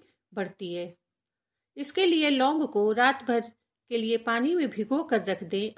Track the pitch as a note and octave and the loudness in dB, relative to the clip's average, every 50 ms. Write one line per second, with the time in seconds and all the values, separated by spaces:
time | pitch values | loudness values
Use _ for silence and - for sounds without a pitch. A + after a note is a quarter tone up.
0 | - _ _ _ _ _ - G#3+ G3 F3+ - - G3+ F3 F3 F3 F3 E3+ E3+ _ | -8 _ _ _ _ _ -8 -8 -6 -8 -8 -10 -10 -8 -8 -8 -8 -10 -12 _
1 | _ _ _ _ _ _ _ _ _ _ _ _ _ _ - - C#4+ C#4 - F4+ | _ _ _ _ _ _ _ _ _ _ _ _ _ _ -12 -12 -10 -6 -2 2
2 | F#4+ F4+ D#4+ D#4+ D4+ D4 C#4+ C4 B3+ C4+ D4+ D#4+ D4+ - - G#3 G#3 G#3+ G#3+ A3 | 2 4 4 4 4 2 4 4 4 2 2 2 0 0 0 2 2 2 4 4
3 | B3 C4 C4+ C4+ - - A#3+ A#3+ A#3 A#3 - _ _ _ _ _ _ - A#3+ A#3 | 4 4 4 2 -2 -2 0 0 -2 -4 -12 _ _ _ _ _ _ -6 -4 -2
4 | A3 A3 A#3 A3+ A3+ A#3+ A#3 A#3 B3 D4 F4 F4+ D4+ A#3 - - G#3+ - C4+ D4 | -2 0 -2 -2 0 0 0 0 2 0 2 2 0 0 -2 -4 -2 0 0 -2
5 | E4+ - - G#3+ F3 G3 F#3+ F#3 F#3 E3 G3 F#3+ G3+ G#3+ G#3+ | 0 0 0 0 0 0 -4 -4 -4 -6 -4 -4 -4 -4 -6